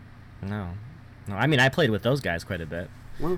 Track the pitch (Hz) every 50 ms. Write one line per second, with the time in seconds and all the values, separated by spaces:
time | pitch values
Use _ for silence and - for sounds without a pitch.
0 | - - - - - - - - - 98 104 107 98 87 87 104 107 123 156 -
1 | - - - - - - 104 95 117 143 160 123 127 135 - - 160 123 107 98
2 | - 117 135 143 - 92 85 85 - - 98 87 82 76 85 85 92 - - -
3 | - - - - 143 160 185